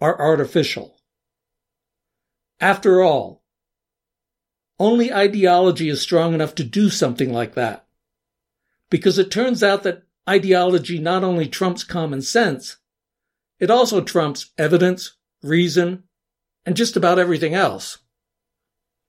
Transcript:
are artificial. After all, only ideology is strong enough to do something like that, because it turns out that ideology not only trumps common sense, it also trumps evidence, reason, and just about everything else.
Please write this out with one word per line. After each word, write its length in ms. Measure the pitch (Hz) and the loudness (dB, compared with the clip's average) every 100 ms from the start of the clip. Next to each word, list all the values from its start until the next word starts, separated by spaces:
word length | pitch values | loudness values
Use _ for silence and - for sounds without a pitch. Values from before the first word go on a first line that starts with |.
are 180 | 156 - | -2 0
artificial. 800 | 151 151 127 170 - - - _ _ _ _ _ _ _ _ _ _ _ _ _ _ _ _ - | 0 0 0 0 -2 -6 -12 _ _ _ _ _ _ _ _ _ _ _ _ _ _ _ _ -4
After 440 | 190 190 208 185 | -2 2 4 4
all, 400 | 180 139 95 - _ _ _ _ _ _ _ _ _ _ _ _ _ - | 4 2 -4 -14 _ _ _ _ _ _ _ _ _ _ _ _ _ -2
only 340 | 208 240 233 | 2 2 2
ideology 760 | 202 202 208 185 175 185 165 160 | 2 0 2 4 6 4 2 -2
is 120 | 139 | -4
strong 320 | - 170 170 | 0 0 2
enough 220 | 160 156 - | 0 -2 -4
to 80 | |
do 260 | 127 202 208 | -4 0 0
something 420 | - 139 120 131 | 2 -2 -2 -4
like 220 | 120 113 | -2 -4
that, 320 | 123 117 - _ _ _ _ _ _ _ _ _ _ - | -4 -6 -6 _ _ _ _ _ _ _ _ _ _ -4
because 300 | 165 196 185 | 0 0 0
it 100 | 190 | 0
turns 320 | 202 254 240 | 0 -2 0
out 220 | 202 196 | 0 0
that 200 | 196 170 _ _ - | -2 -8 _ _ -2
ideology 720 | 196 190 180 180 180 143 175 | -2 2 2 4 0 -2 -6
not 240 | 165 185 | -2 -2
only 240 | 185 170 151 | 0 -2 -4
trumps 360 | - 185 180 | -4 -4 -4
common 380 | - 175 156 135 | -8 -6 -6 -6
sense, 540 | 139 226 208 131 - - _ _ _ _ _ _ _ - | -4 -2 0 -4 -12 -20 _ _ _ _ _ _ _ -6
it 100 | 170 | 0
also 320 | 240 233 202 | 2 2 0
trumps 500 | - 175 151 139 - - | -2 -2 -2 -6 -14 -4
evidence, 580 | 151 170 180 180 - _ _ _ | 0 2 2 0 -8 _ _ _
reason, 600 | 143 165 175 156 175 185 _ _ _ _ _ _ 180 | -2 0 2 0 0 -4 _ _ _ _ _ _ -6
and 100 | 180 | -2
just 220 | 233 - | -2 0
about 220 | 170 180 | 2 2
everything 340 | 175 156 156 | 2 0 -2
else. 460 | 180 156 - - - _ _ _ _ _ _ _ _ _ _ | 0 -2 -2 -14 -18 _ _ _ _ _ _ _ _ _ _